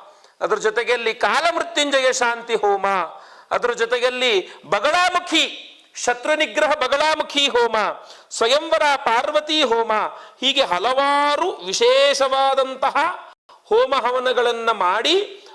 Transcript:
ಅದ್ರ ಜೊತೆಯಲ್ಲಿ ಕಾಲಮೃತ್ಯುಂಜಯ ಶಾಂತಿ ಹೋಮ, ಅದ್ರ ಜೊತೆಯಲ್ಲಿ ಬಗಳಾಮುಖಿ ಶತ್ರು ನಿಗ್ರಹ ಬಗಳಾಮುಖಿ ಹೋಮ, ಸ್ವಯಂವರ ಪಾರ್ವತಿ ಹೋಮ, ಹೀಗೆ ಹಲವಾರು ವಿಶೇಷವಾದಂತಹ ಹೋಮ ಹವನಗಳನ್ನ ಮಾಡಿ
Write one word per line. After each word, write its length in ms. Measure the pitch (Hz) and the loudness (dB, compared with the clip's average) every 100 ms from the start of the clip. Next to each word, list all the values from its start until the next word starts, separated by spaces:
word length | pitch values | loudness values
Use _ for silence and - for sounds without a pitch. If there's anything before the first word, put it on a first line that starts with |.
| - - - - | -20 -20 -20 -8
ಅದ್ರ 160 | 180 214 | -4 -2
ಜೊತೆಯಲ್ಲಿ 560 | 202 214 220 240 226 | 0 0 0 0 -2
ಕಾಲಮೃತ್ಯುಂಜಯ 1000 | 220 208 247 339 330 330 302 285 269 254 | -2 0 2 0 0 -2 -2 0 2 2
ಶಾಂತಿ 420 | 247 240 233 226 226 | 2 0 -2 -4 -2
ಹೋಮ, 320 | 208 196 196 196 160 - - - - | 0 0 0 -2 -4 -10 -20 -20 -6
ಅದ್ರ 200 | - 240 | -2 -2
ಜೊತೆಯಲ್ಲಿ 640 | 233 226 247 247 247 254 196 - - 143 | -2 -2 0 0 0 0 0 -2 -10 -4
ಬಗಳಾಮುಖಿ 800 | 202 294 349 359 349 349 320 269 - - - _ - | -2 0 2 2 0 0 0 0 -4 -18 -20 _ -6
ಶತ್ರು 400 | - 240 294 302 | -4 -2 0 0
ನಿಗ್ರಹ 360 | 240 254 302 | 0 0 0
ಬಗಳಾಮುಖಿ 720 | 302 254 277 302 311 294 285 277 | 2 0 2 2 0 -2 0 0
ಹೋಮ, 280 | 240 233 226 190 147 - - - | 2 0 0 -2 -4 -12 -20 -16
ಸ್ವಯಂವರ 500 | - 233 285 311 311 302 269 | -2 2 2 2 0 2 0
ಪಾರ್ವತಿ 680 | 247 226 285 302 302 311 | 0 0 0 -2 0 0
ಹೋಮ, 280 | 262 226 220 214 165 - - - | 2 0 0 -2 -2 -8 -20 -4
ಹೀಗೆ 200 | 254 269 | -2 0
ಹಲವಾರು 880 | 220 175 220 262 277 285 294 294 359 | 0 0 0 0 2 2 2 0 -2
ವಿಶೇಷವಾದಂತಹ 1500 | - 180 381 240 269 277 269 269 269 269 269 262 262 262 262 320 - - - _ - - | -4 -6 0 4 4 4 2 0 2 2 2 -2 -2 -2 0 0 -4 -12 -20 _ -20 0
ಹೋಮ 300 | 220 262 269 | 2 2 0
ಹವನಗಳನ್ನ 760 | 226 254 254 247 240 233 226 | 0 0 0 0 0 0 -2
ಮಾಡಿ 720 | 208 180 202 277 370 403 - - | 0 0 0 2 0 0 -8 -20